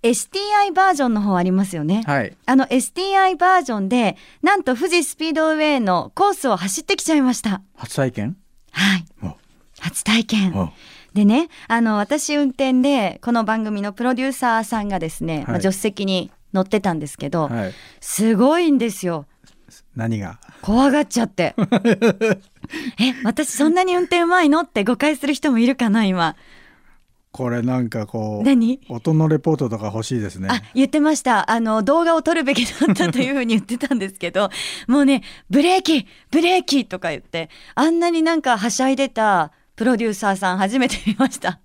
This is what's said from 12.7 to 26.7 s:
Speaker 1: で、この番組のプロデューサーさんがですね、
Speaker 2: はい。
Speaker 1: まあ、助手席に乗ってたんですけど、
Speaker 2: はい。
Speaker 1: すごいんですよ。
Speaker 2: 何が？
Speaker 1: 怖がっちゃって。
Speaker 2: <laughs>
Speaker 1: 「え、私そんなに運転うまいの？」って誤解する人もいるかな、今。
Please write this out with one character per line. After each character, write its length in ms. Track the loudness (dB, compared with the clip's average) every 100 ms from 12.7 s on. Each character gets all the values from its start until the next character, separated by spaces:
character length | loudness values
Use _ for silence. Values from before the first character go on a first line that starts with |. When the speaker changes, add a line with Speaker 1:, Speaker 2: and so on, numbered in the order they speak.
| 2
Speaker 1:
で、 360 | 2 2 0 -4
こ 120 | -2
の 120 | -2
番 200 | 0 -2
組 180 | -2 -6
の 100 | -6
プ 120 | -4
ロ 100 | -2
デ 80 | -2
ュ 60 | -4
ー 40 |
サ 260 | -2 0 0
ー 60 |
さ 180 | -2 -6
ん 60 | -4
が 120 | -4
で 100 | -6
す 140 | -6
ね、 140 | -6 -6
Speaker 2:
は 20 |
い。 60 | -4
Speaker 1:
ま 80 |
あ、 60 | 0
助 80 | 0
手 40 |
席 340 | 0 -4 -4 -4
に 240 | -2 -4 _ _
乗 80 | -4
っ 40 |
て 160 | 0 0
た 120 | -2
ん 80 | -4
で 60 | -8
す 80 | -10
け 120 | -6
ど、 200 | -4 -2
Speaker 2:
は 180 | -4 -6
い。 60 | -8 -20 -20
Speaker 1:
す 360 | -10 -2 2 4
ご 240 | 4 4
い 100 | 2
ん 80 | 2
で 120 | 0
す 160 | -4 -6
よ。 200 | -6 -10 _ _ _ -20 -20 _ -8
Speaker 2:
何 240 | -4 -4
が？ 180 | -6 -12 -20 -14
Speaker 1:
怖 300 | -2 2 4
が 80 | 2
っ 40 | 0
ち 140 | -2
ゃ 40 |
っ 40 | -4
て。 280 | -2 -4 -2
Speaker 2:
<laughs> 0 | 0 2 2 2 2 0 -2 -2 _ _ -14 -10 -10 -2
Speaker 1:
「え、 140 | -2 0
私 240 | -4 -2 -4
そ 200 | 0 2
ん 60 |
な 80 | 2
に 140 | 2 0
運 60 |
転 180 | 0 0
う 60 | 2
ま 140 | 4
い 80 | 4
の？」 100 | 2
っ 80 | 0
て 140 | -2
誤 120 | -2 0
解 200 | 0 0
す 100 | -4
る 80 |
人 160 | -2 0
も 80 | 2
い 80 | 2
る 80 |
か 160 | 2 0
な、 140 | 2
今。 320 | 2 0 -2 -4 -20 -20 -20